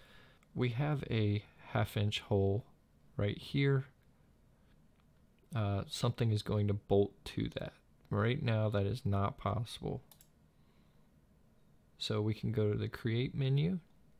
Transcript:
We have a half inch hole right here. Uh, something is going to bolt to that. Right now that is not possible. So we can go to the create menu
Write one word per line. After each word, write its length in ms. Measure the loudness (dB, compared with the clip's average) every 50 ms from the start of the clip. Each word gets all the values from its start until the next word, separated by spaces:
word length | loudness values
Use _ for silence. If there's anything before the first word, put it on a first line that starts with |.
| -20 -20 -20 -20 -20 -20 -20 -20 -20 _ -4
We 140 | -2 -2 -2
have 340 | 0 0 0 0 0 -2 -2 -2
a 320 | 0 0 2 2 2 0 -4 -8 -20 -20 -14 -4
half 260 | 0 0 0 0 0
inch 240 | 0 0 0 -2 -4
hole 440 | -2 0 2 4 4 4 2 0 -2 -8 -20 _ _ _ _ -20 -20 -12 -4
right 200 | -2 -2 -2 -2
here. 500 | -4 -8 -4 0 2 4 4 2 2 0 -4 _ _ _ -20 _ _ -20 -20 -20 _ -20 _ -20 _ -20 -20 -20 -20 -20 -20 _ _ _ -20 -20 -20 -20 -20 _ _ _ -6 -4
Uh, 260 | -2 0 0 0 -2 -4 -6
something 420 | -6 -2 -2 -2 0 0 0 2
is 120 | 2 0
going 260 | 0 0 0 2 2 2
to 60 | 0
bolt 380 | -2 0 4 4 4 4 4 0 -14 -16
to 240 | -8 -4 -4 -4 -4 -4 -6
that. 140 | -8 -8 -10 -16 _ _ -20 _ -8 -4
Right 300 | 0 0 2 2 0 0
now 280 | 0 0 0 2 2 2
that 180 | 2 0 0
is 180 | 0 -2 -2 -2
not 340 | 0 0 2 0 -2 -4 -4
possible. 640 | -4 -2 -2 -2 -4 -6 -10 -8 -6 -6 -6 -8 -10 -16 -20 -20 -20 _ _ _ _ _ _ _ -20 _ _ -20 -20 _ _ -20 _ _ _ -20 _ _ _ _ _ _ _ -20 -20 -20 -20 -20 _ _ _ -10
So 220 | -4 -2 0 0
we 140 | 2 0 0
can 180 | 0 -2 -2
go 180 | 2 2 2 2
to 80 | 2 0
the 100 | -2 -4
create 460 | -6 -4 -2 -2 0 0 -2 -2 -2
menu 460 | -2 0 2 2 2 2 0 0 -2 -6 -12 -20 -20 -20 -20 -20 -20